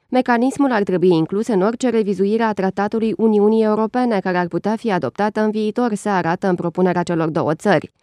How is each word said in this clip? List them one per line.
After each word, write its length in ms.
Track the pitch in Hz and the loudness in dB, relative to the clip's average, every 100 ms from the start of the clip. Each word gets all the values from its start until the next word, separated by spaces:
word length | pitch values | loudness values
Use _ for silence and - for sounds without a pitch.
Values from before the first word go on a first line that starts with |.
| - | -4
Mecanismul 640 | 254 254 233 254 277 277 | 0 2 2 0 0 0
ar 120 | 220 | 0
trebui 260 | 196 180 180 | 0 2 4
inclus 380 | 160 160 196 233 | 2 0 -2 0
în 140 | 196 | 0
orice 280 | 202 233 254 | 0 0 -2
revizuire 540 | 220 202 185 196 220 | 0 0 0 0 0
a 100 | 226 | -2
Tratatului 600 | 202 190 190 208 226 220 - | -2 -2 -2 -2 -2 -2 0
Uniunii 460 | 220 208 208 220 | 2 4 4 4
Europene 560 | 220 214 220 247 247 202 | 2 0 0 0 0 0
care 180 | 185 180 | 0 -2
ar 100 | 175 | -2
putea 280 | 170 202 220 | -2 -4 -4
fi 160 | 226 | -2
adoptată 500 | 180 120 - 208 220 | -2 -2 -2 -2 0
în 100 | 214 | -2
viitor, 420 | 214 214 226 240 | 0 -2 0 -2
se 160 | 208 208 | -2 -2
arată 380 | 190 165 180 196 | -2 0 -2 0
în 80 | 180 | 0
propunerea 480 | 170 180 185 175 | -2 0 0 0
celor 260 | 175 170 160 | -2 -2 -2
două 240 | 156 127 | -2 -2
țări. 380 | 160 208 156 - _ | 0 2 0 0 _